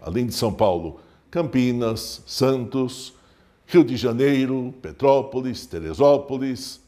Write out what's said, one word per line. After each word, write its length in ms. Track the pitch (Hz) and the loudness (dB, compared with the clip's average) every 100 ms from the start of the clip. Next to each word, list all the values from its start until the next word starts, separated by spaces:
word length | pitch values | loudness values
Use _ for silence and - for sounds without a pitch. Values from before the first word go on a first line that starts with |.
além 240 | 82 104 123 | -6 -4 -2
de 80 | |
São 200 | - 113 | -2 -2
Paulo, 460 | 82 104 87 82 - _ _ _ | 2 2 0 -4 -12 _ _ _
Campinas, 880 | 175 151 131 123 120 117 110 - - - | -4 -2 0 0 0 -2 -4 -8 -14 -10
Santos, 840 | - 135 135 113 135 127 - - _ _ _ _ _ - | 0 2 0 -2 -4 -4 -6 -18 _ _ _ _ _ 2
Rio 200 | 180 135 | 4 4
de 100 | 120 | 2
Janeiro, 760 | 120 117 139 139 131 131 127 127 | -2 2 2 4 0 -2 -6 -10
Petrópolis, 840 | 80 76 139 139 120 127 127 101 - | -14 0 2 4 2 -6 -6 -8 -10
Teresópolis, 1160 | 85 80 80 143 143 - 135 135 120 - - | -8 -6 4 6 4 2 -6 -4 -6 -10 -18